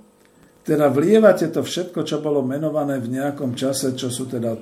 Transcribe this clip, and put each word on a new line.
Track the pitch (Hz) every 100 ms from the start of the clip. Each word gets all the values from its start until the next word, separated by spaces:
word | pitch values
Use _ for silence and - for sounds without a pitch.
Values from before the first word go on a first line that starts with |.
| _ _ _ _ _ _
teda | - 151 147
vlievate | 131 170 220 208 180 160
to | 151
všetko, | 127 170 180 170 -
čo | 147
bolo | 151 143
menované | 127 143 156 151 143 135
v | 117 131
nejakom | 143 143 131
čase, | 110 131 135 135
čo | 123 127
sú | 120 127
teda | 123 113 110